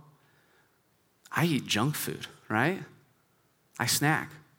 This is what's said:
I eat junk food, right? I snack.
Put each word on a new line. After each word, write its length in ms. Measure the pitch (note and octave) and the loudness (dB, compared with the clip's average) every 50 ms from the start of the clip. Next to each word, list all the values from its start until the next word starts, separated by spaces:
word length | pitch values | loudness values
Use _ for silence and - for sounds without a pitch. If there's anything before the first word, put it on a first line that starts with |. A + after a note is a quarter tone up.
| - - _ _ _ _ _ _ _ _ _ _ _ _ _ _ _ _ _ _ _ _ _ _ - - | -20 -20 _ _ _ _ _ _ _ _ _ _ _ _ _ _ _ _ _ _ _ _ _ _ -14 -4
I 140 | - - D3+ | 0 2 2
eat 200 | F3 D3+ A#2+ G#2+ | 4 2 0 0
junk 300 | - - G#2+ A#2 D3 D3+ | 0 0 2 2 0 0
food, 320 | - - - - - - - - - - - | -2 -6 -6 -8 -8 -10 -14 -16 -14 -6 -2
right? 340 | A2 G#2+ B2+ D#3+ G3 F#3 D#3 - - - _ _ _ _ _ _ _ _ _ _ _ _ _ _ - - | 0 2 2 2 0 -2 -8 -14 -18 -20 _ _ _ _ _ _ _ _ _ _ _ _ _ _ -6 -2
I 60 | - | 0
snack. 460 | A#2 - - C#3+ D3+ D#3 A#2 - - - - - _ _ | 0 0 2 2 2 2 0 -2 -8 -12 -18 -20 _ _